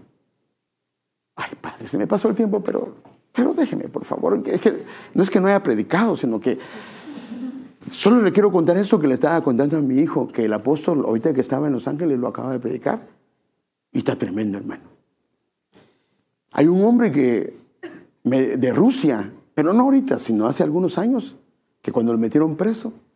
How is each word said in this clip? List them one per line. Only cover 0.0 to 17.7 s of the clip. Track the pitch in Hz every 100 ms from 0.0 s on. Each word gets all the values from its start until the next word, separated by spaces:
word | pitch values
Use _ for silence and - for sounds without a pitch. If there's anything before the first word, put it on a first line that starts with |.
| _ _ _ _ _ _ _ _ _ _ _ _ _
Ay, | - - -
padre, | - - 113
se | 170
me | 202
pasó | 208 220
el |
tiempo, | 214 220 202
pero, | - - - - - _ _
pero | - 262
déjeme, | 349 294 - -
por | -
favor. | - - - 202
Es | - 180
que | 214 - - - -
no | -
es | 190
que | 208
no | 190
haya | 202
predicado, | 196 110 107 170 226
sino | 156 127 113
que | 196 - - - - - 311 285 - 240 254 - - _ -
solo | - 202 240
le | 202
quiero | 190 202
contar | 190 165 175
esto | 202 214
que | 151
le |
estaba | 123 151 165
contando | 160 120 143 160
a |
mi | 139 131
hijo, | 165 - 101
que | -
el | 110
apóstol, | 104 113 151 156 160 98
ahorita | 113 165
que | 131
estaba | 123 131 147
en |
Los | 123 -
Ángeles, | 147 170 131
lo | 120
acaba | 110 123
de | 131
predicar. | 120 117 - 226 - _ _ _ _ _ _ _ _
Y | 131
está | 113 123
tremendo, | 104 98 107 101
hermano. | - - - _ _ _ _ _ _ _ _ _ _ _ _ _ _ _ _
Hay | - 151
un | 185
hombre | 208 240 233
que | 135 127 113 - - _